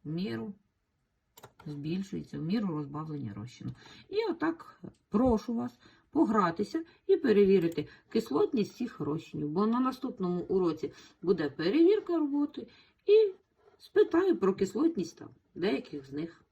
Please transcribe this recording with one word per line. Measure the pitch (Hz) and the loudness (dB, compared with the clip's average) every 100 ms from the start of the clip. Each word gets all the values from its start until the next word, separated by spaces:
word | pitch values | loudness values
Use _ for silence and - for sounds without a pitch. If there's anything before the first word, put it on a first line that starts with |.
в | 147 | -8
міру, | 165 208 226 220 - _ _ _ _ _ _ _ - - _ 156 | -6 -6 -6 -8 -14 _ _ _ _ _ _ _ -20 -20 _ -12
збільшується | 147 147 180 196 170 147 147 | -8 -6 -6 -6 -10 -10 -8
в | |
міру | 156 220 202 | -4 -2 -2
розбавлення | 151 143 147 156 147 123 | -6 -6 -10 -8 -8 -10
розчину. | 101 120 - 131 - - - - | -10 -14 -12 -14 -14 -20 -20 -6
І | 403 453 | -4 -2
отак | - 311 330 - - - _ _ | -2 -2 -4 -14 -18 -20 _ _
прошу | 208 254 220 - 233 | 2 2 2 -2 -6
вас | 247 _ - _ _ | -6 _ -20 _ _
погратися | 294 247 214 175 165 208 330 - _ - | 2 2 4 2 0 -4 -6 -8 _ 0
і | 381 | 2
перевірити | 277 202 196 190 165 156 - - _ | 4 6 6 6 4 -2 -8 -12 _
кислотність | 226 - 277 415 240 196 | -4 0 0 2 2 -2
всіх | - 240 - | -4 -8 -6
розчинів, | 143 160 - 156 147 | -6 -6 -8 -8 -4
бо | 160 214 | 0 2
на | 240 | 2
наступному | 262 254 262 202 180 180 | 0 -2 -10 -4 -4 -4
уроці | 170 190 175 151 147 - - _ | -2 0 0 -2 -8 -12 -20 _
буде | 170 175 147 | -2 0 0
перевірка | - 170 269 339 415 - 339 | -2 0 4 6 4 0 -2
роботи | 294 285 294 - - - _ _ - | 0 -2 -2 -6 -14 -20 _ _ 4
і | 427 415 381 _ _ _ _ | 6 6 -2 _ _ _ _
спитаю | - 392 - 339 381 214 | -2 2 4 4 2 2
про | 190 | 2
кислотність | 190 190 226 330 220 170 - | 0 -2 0 0 0 -8 -10
там | - - _ - | -20 -20 _ -4
деяких | 185 254 - 147 135 | -2 -2 -6 -14 -10
з | |
них. | 139 165 - _ | -10 -10 -12 _